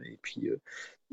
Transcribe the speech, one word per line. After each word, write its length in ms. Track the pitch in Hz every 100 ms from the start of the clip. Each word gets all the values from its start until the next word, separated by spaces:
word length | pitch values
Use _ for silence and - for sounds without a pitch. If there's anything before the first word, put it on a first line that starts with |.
| 123
et 120 | 110
puis, 260 | - - -
euh, 140 | - - - - - _